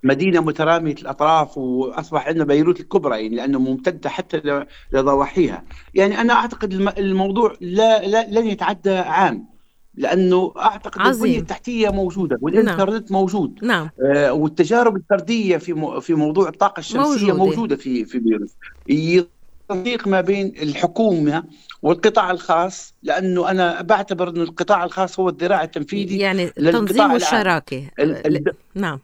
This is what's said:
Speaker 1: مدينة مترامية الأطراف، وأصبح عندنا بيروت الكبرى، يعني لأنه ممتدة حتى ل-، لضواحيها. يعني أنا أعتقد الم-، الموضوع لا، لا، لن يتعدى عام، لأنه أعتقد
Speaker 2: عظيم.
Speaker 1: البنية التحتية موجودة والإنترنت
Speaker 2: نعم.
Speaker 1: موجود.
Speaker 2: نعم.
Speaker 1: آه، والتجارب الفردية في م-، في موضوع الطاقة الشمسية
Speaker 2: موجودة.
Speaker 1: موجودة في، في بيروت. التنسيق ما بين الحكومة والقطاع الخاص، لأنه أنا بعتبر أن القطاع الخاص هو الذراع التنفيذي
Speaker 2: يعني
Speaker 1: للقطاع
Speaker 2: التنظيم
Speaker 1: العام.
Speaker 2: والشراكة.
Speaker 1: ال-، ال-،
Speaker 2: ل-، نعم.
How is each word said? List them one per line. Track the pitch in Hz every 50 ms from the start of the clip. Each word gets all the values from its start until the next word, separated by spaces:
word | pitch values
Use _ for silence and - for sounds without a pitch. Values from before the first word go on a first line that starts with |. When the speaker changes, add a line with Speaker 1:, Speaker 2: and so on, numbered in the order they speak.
Speaker 1:
مدينة | - 131 139 135 180 190 175 165
مترامية | 160 156 147 - 160 156 170 170 165 156 143
الأطراف، | - - 120 135 - 147 151 160 156 151 151 - 143
وأصبح | 131 127 127 127 131 127 127 143 156 - 160 143 -
عندنا | 147 165 165 151
بيروت | 143 143 147 156 170 175 180
الكبرى، | - - - 196 156 143 120 110
يعني | 110 110 113
لأنه | 120 127 135 139 131
ممتدة | 131 131 131 131 - 190 175 151 - 143
حتى | - - 180 _ -
ل-، | 160 151 147 143 139 143 - - - - -
لضواحيها. | - 135 131 139 139 139 139 135 - 190 170 123 98 87 - - - - - - -
يعني | 185 196 196 208 -
أنا | 233 233 240
أعتقد | 226 233 233 233 - - 202
الم-، | 185 190 196 202 202 196
الموضوع | 196 196 190 190 190 196 196 220 233 214 - -
لا، | 180 175 180 202 220 226 220 214 -
لا، | 196 208 226 226 214
لن | 202 226 233
يتعدى | 220 202 - 185 165 208 - - 202 190
عام، | 185 175 - 156 175 196 160 117 95 - - - - _ _ _ _ _ _ _
لأنه | - 135 - 170 185 185 180 180 180 185 170 -
أعتقد | - - 214 208 214 - 208 - -
Speaker 2:
عظيم. | 196 247 269 226
Speaker 1:
البنية | 220 247 247 220
التحتية | 165 - - - - - 247 226 220 202
موجودة | 196 190 196 180 170 196 185 151 139 113
والإنترنت | 123 156 180 220 220 208 180 165 196 190 220 226 - -
Speaker 2:
نعم. | 190 190
Speaker 1:
موجود. | 190 185 180 208 160 - - -
Speaker 2:
نعم. | - 240 233 175 156 156 - - 127 139 139
Speaker 1:
آه، | 147 143 135
والتجارب | 123 156 151 151 156 - 170 170 220 240 240 233 202
الفردية | 190 - _ 208 196 165 160 233 226 214 190 175
في | 156 - 175
م-، | 170 156 156 139 123 -
في | 131 - 170
موضوع | 156 151 151 156 185 190 156
الطاقة | 156 - 196 196 - 170
الشمسية | 160 - 220 247 277 302 285 233 202 202
Speaker 2:
موجودة. | 185
Speaker 1:
موجودة | 185 190 196 165 233 233 - 139
في، | 131 - 135 127 120 110
في | - - 127
بيروت. | 113 113 110 107 101 - - - - - - - - - 139 156 160 160 175 180 175 175 _ _ - - - - - -
التنسيق | 202 185 185 240 247 233 - 202
ما | 196 190
بين | 180 180 202 196 196 190 - -
الحكومة | 156 151 143 - - 170 - - 226 214 185 165 151 147 147 165 170 - - _ _ _ - _
والقطاع | - 226 - 165 - 214 214 226 196 180
الخاص، | 180 170 - - 170 165 175 190 185 - - - _ _
لأنه | - - 147 175 190 185 180 180 175 -
أنا | 190 190 180 175 165 170
بعتبر | 175 170 - 196 202 - 190 170 180 175
أن | 170
القطاع | 175 170 170 165 - 175 - 208 185 175
الخاص | 175 - 190 190 180 - -
هو | 190 185
الذراع | 156 139 165 175 202 180
التنفيذي | 156 160 - 165 147 - - 202 202 175 196 190
Speaker 2:
يعني | 202 196 190 190 180
Speaker 1:
للقطاع | 170 - - 143 165
Speaker 2:
التنظيم | 170 233 208 190 185
Speaker 1:
العام. | 254 214 196
Speaker 2:
والشراكة. | - - - - - 226 208 185 175 151 - - 143 131 139 135 - -
Speaker 1:
ال-، | 147 156 156 - -
ال-، | 151 151 147 143
Speaker 2:
ل-، | - - - _ _ _
نعم. | 190 202 170 151 135